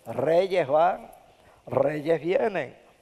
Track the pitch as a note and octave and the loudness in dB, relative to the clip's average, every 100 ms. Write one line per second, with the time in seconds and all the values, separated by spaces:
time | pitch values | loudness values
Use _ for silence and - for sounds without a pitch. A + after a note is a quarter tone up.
0 | - A#2+ C#3 E3+ F#3+ F#3 C3+ D3+ F3 - | -10 -4 2 2 2 0 2 2 2 0
1 | - - - _ - - - A#2+ C3+ D3+ | -10 -20 -20 _ -20 -20 -4 0 0 -2
2 | D3 D#3+ D#3+ F#3+ A#3 F3+ A#2+ - - _ | 0 0 0 0 0 -2 -6 -12 -20 _